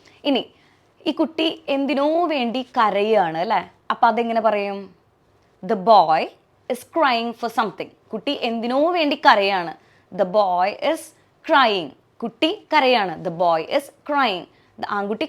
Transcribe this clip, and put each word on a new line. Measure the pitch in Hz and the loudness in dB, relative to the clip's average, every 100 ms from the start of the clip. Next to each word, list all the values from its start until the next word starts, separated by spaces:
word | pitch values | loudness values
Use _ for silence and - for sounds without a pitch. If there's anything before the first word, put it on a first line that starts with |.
| _ _ | _ _
ഇനി | - 254 - _ _ _ _ _ - | -2 -2 -2 _ _ _ _ _ -6
ഈ | |
കുട്ടി | - 311 - 330 - - | -2 -2 0 -4 -4 -4
എന്തിനോ | 277 277 277 285 330 | -2 0 0 0 0
വേണ്ടി | 349 302 233 233 | 0 0 -2 -4
കരയാണ് | 247 254 220 196 208 214 170 160 | -4 0 0 2 2 2 2 -2
അല്ലേ? | 190 202 180 _ _ | -2 -2 -4 _ _
അപ്പൊ | 226 233 | 2 2
അതെങ്ങനെ | 226 233 226 | 2 -2 0
പറയും? | 220 208 202 196 196 _ _ _ _ _ _ _ 185 | 0 0 -4 -8 -12 _ _ _ _ _ _ _ -6
The | 214 | -2
boy | 185 208 160 160 302 - _ _ _ | 6 6 6 2 -2 -10 _ _ _
is | 247 - 330 | -8 -4 0
crying | 294 233 233 220 | 0 0 -4 -6
for | 233 240 | -6 -2
something. | 214 - 147 _ _ | -4 -6 -12 _ _
കുട്ടി | 220 - 285 | -8 -6 -4
എന്തിനോ | 240 233 233 262 311 | -4 -4 -2 0 2
വേണ്ടി | 359 294 294 | 2 0 2
കരയാണ്. | 285 220 196 196 165 - _ _ _ 185 | 4 4 2 0 -4 -12 _ _ _ -4
The | 190 196 | 0 2
boy | 196 175 190 - - | 0 0 -2 -2 -4
is | 320 - _ _ _ - | -4 -8 _ _ _ 0
crying. | 302 247 202 147 - _ _ | 2 4 0 -6 -12 _ _
കുട്ടി | 233 - 311 427 _ | -12 -2 -2 -2 _
കരയാണ്. | 311 262 247 190 160 | 2 4 2 0 -6
The | 165 170 | -8 -2
boy | 175 165 156 - | 0 0 0 -4
is | - _ - | -4 _ -4
crying. | 285 254 185 - _ _ - | 0 0 -2 -10 _ _ -12
The | - | -6
ആൺകുട്ടി | 208 202 214 | -6 -4 -4